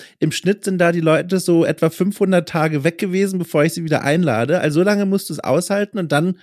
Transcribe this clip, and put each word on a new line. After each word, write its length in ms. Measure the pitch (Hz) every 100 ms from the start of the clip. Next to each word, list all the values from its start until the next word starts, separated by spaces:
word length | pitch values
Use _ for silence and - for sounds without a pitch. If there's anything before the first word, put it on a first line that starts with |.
| - -
Im 100 | 160
Schnitt 340 | - 175 202
sind 140 | - 185
da 140 | 170
die 80 | 170
Leute 400 | 160 156 175 190
so 240 | 175 170
etwa 260 | 165 165 160
fünfhundert 580 | - 185 - 190 180 165
Tage 360 | 170 156 151
weg 140 | 151 170
gewesen, 420 | 202 180 196 190
bevor 240 | 165 160
ich 100 | 156
sie 80 | 165
wieder 220 | 160 147
einlade. 560 | 139 160 170 113 120 175
Also, 180 | 151 147
so 40 |
lange 220 | 190 208 196
musst 220 | 190 -
du 40 |
es 80 | 156
aushalten 580 | - 139 175 202 202 214
und 140 | 165
dann 260 | 147 175 180